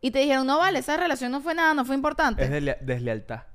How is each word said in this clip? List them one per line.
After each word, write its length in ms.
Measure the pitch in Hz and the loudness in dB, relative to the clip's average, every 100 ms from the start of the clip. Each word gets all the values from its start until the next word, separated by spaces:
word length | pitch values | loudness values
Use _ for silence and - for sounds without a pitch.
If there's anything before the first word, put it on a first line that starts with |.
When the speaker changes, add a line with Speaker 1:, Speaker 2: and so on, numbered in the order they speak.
Speaker 1:
y 100 | 254 | 0
te 100 | 269 | 2
dijeron, 260 | 285 269 262 | 4 2 2
"No 100 | 302 | 2
vale, 200 | 370 302 | 2 2
esa 180 | 254 311 | 0 0
relación 340 | 349 262 247 | 0 -2 -4
no 120 | 277 | -4
fue 120 | 311 | -4
nada, 200 | 330 320 | 2 2
no 100 | 302 | 2
fue 100 | 254 | 0
importante". 480 | 277 302 302 294 220 | 0 0 0 0 0
Speaker 2:
Es 80 | 131 | 0
desle-, 280 | 147 143 - | 0 -2 -2
deslealtad. 640 | 131 123 120 110 - 131 - | -4 -2 -2 -4 -6 -12 -12